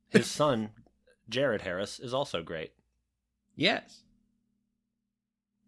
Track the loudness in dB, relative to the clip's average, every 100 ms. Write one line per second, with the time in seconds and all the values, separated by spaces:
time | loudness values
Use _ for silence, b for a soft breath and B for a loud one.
0 | _ 4 4 2 2 2 -2 -8 -20 _
1 | _ _ -8 0 0 0 -2 -4 -4 -6
2 | -4 -2 -2 -4 -6 -8 -10 _ _ _
3 | _ _ _ _ _ -2 0 0 -6 -20
4 | _ _ _ _ _ _ _ _ _ _
5 | _ _ _ _ _ _